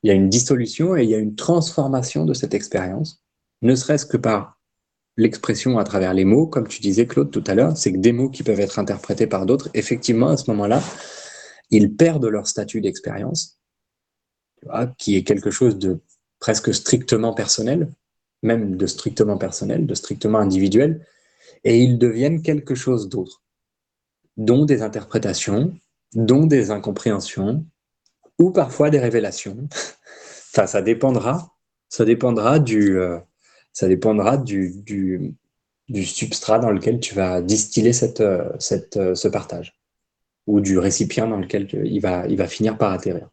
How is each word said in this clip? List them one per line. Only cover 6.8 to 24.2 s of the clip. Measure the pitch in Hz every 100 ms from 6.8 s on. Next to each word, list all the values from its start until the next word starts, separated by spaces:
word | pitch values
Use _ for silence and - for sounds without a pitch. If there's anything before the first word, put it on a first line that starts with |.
disais, | 101 98 120
Claude, | - 143
tout | - -
à |
l'heure, | 107 160 160
c'est | 104
que | 92
des | 107
mots | 120 135
qui | 135
peuvent | - 101
être | 98 -
interprétés | 98 98 - 101 110
par | 95 95
d'autres, | 135 -
effectivement, | 107 - 120 - 117 151
à | 151
ce | -
moment-là, | 104 104 135 - - - - - - - - _
ils | 110 104 107
perdent | 165 156 117
leur | 107 101
statut | - 104 110
d'expérience | 101 - - 104 117 165 - _ _ _ _ _ _ _ _ _ _ _
tu | -
vois, | 117 127 -
qui | - 98
est |
quelque | - 101 104
chose | - 123 98
de | 98 82 _ _ _ _
presque | - 107 -
strictement | - - 123 - 113 117
personnel, | 110 101 - 113 160 160 - _ _ _ _
même | 110 117 104 92
de | 95
strictement | - 107 - 107 101
personnel, | 95 - 101 123 160
de |
strictement | - - 101 107 110
individuel, | 98 95 98 107 151 160 - _ _ _ - _
et | - 117
ils | 127 120
deviennent | 120 113 143 160
quelque | 160 147 147
chose | 127 - 120 98
d'autre, | 104 92 - _ _ _ _ _ _ _ _